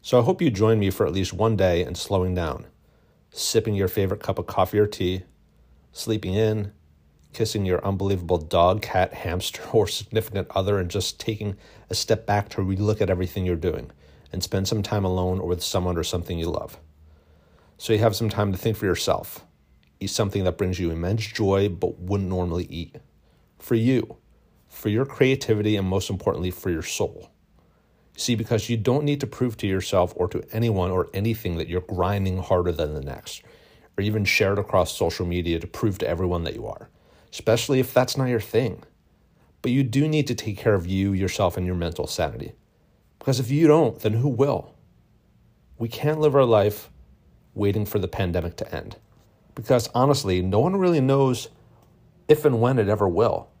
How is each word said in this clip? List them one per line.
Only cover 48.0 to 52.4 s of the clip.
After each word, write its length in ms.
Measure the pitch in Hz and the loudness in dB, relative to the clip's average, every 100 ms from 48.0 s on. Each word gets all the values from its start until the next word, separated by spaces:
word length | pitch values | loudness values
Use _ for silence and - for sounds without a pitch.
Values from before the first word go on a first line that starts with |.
| 90 | -2
pandemic 480 | - 92 87 85 - | -2 -2 -2 -4 -8
to 180 | - - | -8 -8
end. 220 | 98 - _ _ _ _ _ - | -10 -18 _ _ _ _ _ -14
Because 320 | 107 123 117 | 2 2 2
honestly, 480 | 120 135 135 98 90 | 2 4 4 2 0
no 180 | 90 104 | 2 2
one 180 | 156 196 | 2 2
really 220 | 180 165 | 2 4
knows 500 | 131 143 135 120 - _ _ _ _ _ _ _ - | 4 4 4 2 -6 _ _ _ _ _ _ _ 4
if 160 | - | 6